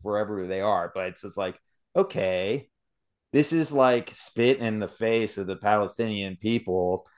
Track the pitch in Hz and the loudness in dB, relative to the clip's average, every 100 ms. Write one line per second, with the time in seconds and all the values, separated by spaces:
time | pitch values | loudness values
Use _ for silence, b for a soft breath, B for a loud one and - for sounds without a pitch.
0 | 101 104 104 104 90 95 101 95 85 95 | -4 -2 -2 -4 -4 -2 0 0 0 -4
1 | 92 90 101 98 95 - _ _ _ 175 | -6 -8 -10 -6 -6 -6 _ _ _ 0
2 | 196 - 95 92 95 131 - _ _ _ | 0 0 -2 0 0 -4 -6 _ _ _
3 | _ _ _ 135 147 165 147 143 131 123 | _ _ _ 2 2 2 0 4 4 4
4 | - - - - 120 135 117 107 101 - | 0 -6 -4 2 2 4 0 -2 -4 -2
5 | 113 113 107 - 95 95 104 104 101 - | 0 2 0 -4 -6 -4 2 2 2 -2
6 | 113 104 98 90 104 113 110 92 90 92 | -4 -2 -6 -4 -2 -2 0 0 0 -2
7 | - | -6